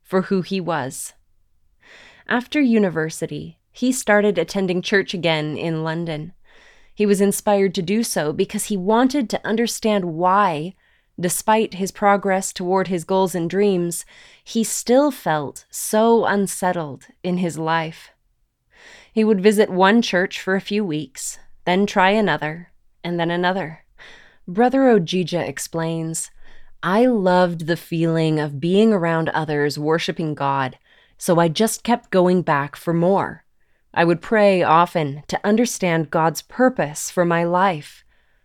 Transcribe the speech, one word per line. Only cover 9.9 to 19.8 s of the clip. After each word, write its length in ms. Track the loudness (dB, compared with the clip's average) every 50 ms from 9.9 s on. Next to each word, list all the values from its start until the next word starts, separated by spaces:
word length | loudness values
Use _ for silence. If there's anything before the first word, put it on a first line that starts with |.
| 0 0 0
why, 680 | -2 -2 0 2 2 4 4 2 2 0 -4 -6 -8 -12 _ _ _ _ _ _ _ _ -6
despite 540 | -4 -4 -4 -2 0 2 2 2 2 -2 -4
his 180 | -6 -6 -6
progress 600 | -4 0 2 2 2 2 2 0 -2 -2 -2 -6
toward 360 | -8 -6 -2 0 0 0 0 -2
his 160 | -4 -6 -4
goals 320 | -2 0 0 0 0 -2
and 120 | -4 -4 -2
dreams, 560 | 0 2 2 2 2 0 -2 -4 -6 -8 -10 -14 -20 -20 -20 -20 -20 _
he 220 | _ -6 -4 -4 -2
still 480 | -2 -4 -4 0 2 4 4 4 2
felt 520 | 0 -4 -4 -2 -2 -2 -4 -6 -10 -14 -18 _
so 540 | -12 -10 -6 -2 0 2 4 4 4 4 4
unsettled 840 | 2 0 0 0 -2 -4 -4 -2 -2 -2 -2 -6 -8 -12 -16 -18 -20 _ _
in 140 | -6 -4 -2
his 200 | -2 -2 -4 -4
life. 540 | -4 -4 -2 -2 -2 -2 -4 -10 -14 -20 -20 _ _ _ _ _ _ _ _ _ _ _ _ _ _ -20 -20 -20 -20 -20 _
He 100 | _ 0
would 180 | 2 2 2 4
visit 300 | 4 4 4 4 2 2
one 320 | 2 4